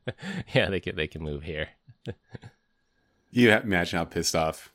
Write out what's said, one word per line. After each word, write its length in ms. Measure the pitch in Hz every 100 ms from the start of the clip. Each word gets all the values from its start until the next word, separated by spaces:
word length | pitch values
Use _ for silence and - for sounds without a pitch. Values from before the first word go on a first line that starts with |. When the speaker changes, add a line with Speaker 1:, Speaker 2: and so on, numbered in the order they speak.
| - - 185 196 -
Speaker 1:
Yeah, 160 | 131 92
they 100 | 92
can, 160 | 90 82
they 120 | 78
can 160 | 78
move 200 | 78 73
here. 260 | 80 76 78 - _ - -
<laughs> 80 | - _ - - _ _ _ _ _ _ _ _
Speaker 2:
You 200 | 120 120
ha-, 100 | 110
imagine 340 | 113 92 85 87
how 80 | 82
pissed 300 | 87 82 85
off, 360 | 78 - -